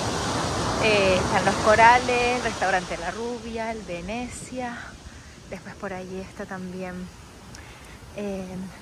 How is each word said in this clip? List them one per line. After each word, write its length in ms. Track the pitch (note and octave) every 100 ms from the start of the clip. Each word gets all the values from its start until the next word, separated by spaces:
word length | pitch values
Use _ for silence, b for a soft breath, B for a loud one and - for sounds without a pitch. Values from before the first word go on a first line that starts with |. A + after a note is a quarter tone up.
| - - - - - - - -
Eh, 320 | A3 G#3 F#3+ F#3
están 280 | F#3 G#3
los 120 | F#3+ G3 A3
Corales, 760 | G#3+ A3+ B3 B3 B3 B3 B3
restaurante 520 | A#3 G3+ F#3+ F#3+ F3 E3
La 120 | -
Rubia, 640 | G3 A#3 A#3+ A#3 A3+ A3
el 100 | A3+
Venecia. 960 | F3+ F3 F3 A#3 B3 - - B3+ B3 A#3+ - - B B B B -
Después 240 | F#3 G3
por 200 | - G3
allí 260 | F#3 F#3 F#3
está 260 | F#3+ - G3
también, 480 | F#3+ F#3 F#3 F#3 F3+ F3+ - - - - B B B B B - -
eh, 380 | G3+ F#3+ F#3 F#3 F#3 -